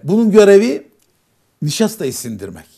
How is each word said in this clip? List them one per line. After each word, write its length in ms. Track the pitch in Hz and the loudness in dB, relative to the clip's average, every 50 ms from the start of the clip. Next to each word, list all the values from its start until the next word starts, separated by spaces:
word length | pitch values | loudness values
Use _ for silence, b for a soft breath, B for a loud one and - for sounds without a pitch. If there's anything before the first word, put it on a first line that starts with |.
| - | -6
bunun 280 | 143 190 220 233 214 | -4 -2 0 0 2
görevi 560 | 185 214 208 196 202 196 220 247 285 - - _ _ _ _ _ _ _ _ _ _ _ _ _ _ - | 4 4 6 6 6 4 4 2 -4 -6 -10 _ _ _ _ _ _ _ _ _ _ _ _ _ _ -10
nişastayı 520 | 147 147 143 - 220 208 220 - 170 131 - | -8 -8 -4 -4 -4 -4 -4 -6 -10 -10 -10
sindirmek. 520 | - - 120 110 98 98 92 87 82 78 _ _ | -10 -12 -14 -14 -14 -14 -16 -18 -18 -20 _ _